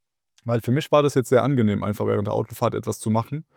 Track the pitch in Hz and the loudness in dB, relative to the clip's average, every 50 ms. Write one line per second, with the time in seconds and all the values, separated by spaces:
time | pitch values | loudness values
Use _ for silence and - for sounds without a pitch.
0 | _ _ _ _ _ _ _ _ - 120 120 120 - - 127 151 156 - - 147 | _ _ _ _ _ _ _ _ -4 -2 -2 -2 0 0 -2 -2 0 2 2 4
1 | 143 143 - 139 120 - 131 120 110 131 147 123 110 104 101 101 95 101 104 - | 4 4 2 0 0 4 4 4 4 4 2 2 2 2 2 0 -2 -4 -4 -2
2 | 107 107 107 107 104 107 104 117 117 - 117 - 120 113 107 107 113 113 107 - | -2 -2 0 -2 -2 -2 -2 -4 -4 -4 -6 -2 -2 -2 -2 -2 -6 -6 -8 -6
3 | - 113 107 113 117 - 139 151 - _ _ | -4 -2 0 -2 -2 -4 -8 -10 -12 _ _